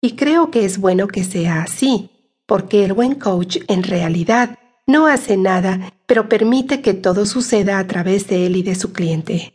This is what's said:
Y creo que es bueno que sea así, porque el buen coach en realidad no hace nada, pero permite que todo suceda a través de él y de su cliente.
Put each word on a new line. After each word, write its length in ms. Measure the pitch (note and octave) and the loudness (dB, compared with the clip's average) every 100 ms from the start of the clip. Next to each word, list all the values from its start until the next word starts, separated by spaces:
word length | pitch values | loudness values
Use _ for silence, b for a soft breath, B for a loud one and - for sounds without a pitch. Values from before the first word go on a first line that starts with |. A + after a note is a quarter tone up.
Y 140 | B3 - | -4 -2
creo 340 | D4 E4 D#4+ | 0 2 2
que 140 | B3 | 0
es 140 | G3+ F#3+ | 0 0
bueno 280 | F#3+ F#3 G3+ | 0 2 0
que 160 | G3+ | -2
sea 400 | F#3 F3+ E3+ D#3+ | -4 -2 -2 -2
así, 480 | E3+ - C4 A#3 - _ _ _ _ | -4 -2 0 0 -4 _ _ _ _
porque 380 | G3 G3 G#3 | -2 0 0
el 100 | G3 | 2
buen 200 | G3 B3 | 2 0
coach 440 | C#4 A3 F#3 F3+ - - | 0 -2 -2 -2 -6 -2
en 160 | F#3 | -2
realidad 720 | F#3 F3+ E3+ E3+ E3 A#3 B3 - _ _ - | 0 -2 -2 -2 0 2 0 -4 _ _ 2
no 180 | D4 D#4 | 4 4
hace 300 | C#4 - G3 | 2 0 2
nada, 580 | F#3+ F#3 F#3 F#3 F#3 _ _ | 2 2 0 -2 -6 _ _
pero 220 | A3+ G#3+ | 2 4
permite 540 | G#3+ A3 C4 C4 C4+ | 2 4 2 0 -2
que 120 | B3+ | 0
todo 320 | F#3+ F#3+ F#3 G#3 | 0 0 2 0
suceda 520 | B3+ B3 A3 G3 G3 | -2 0 0 2 0
a 80 | F#3 | -2
través 400 | F3+ F3 G3 G3+ | -4 0 -2 0
de 180 | F#3 | 0
él 120 | F3+ F#3 | 0 0
y 80 | |
de 100 | F#3 | -2
su 180 | F#3 - | -4 -4
cliente. 640 | - E3+ D#3+ D#3+ E3+ - | -4 -2 -2 -2 -4 -6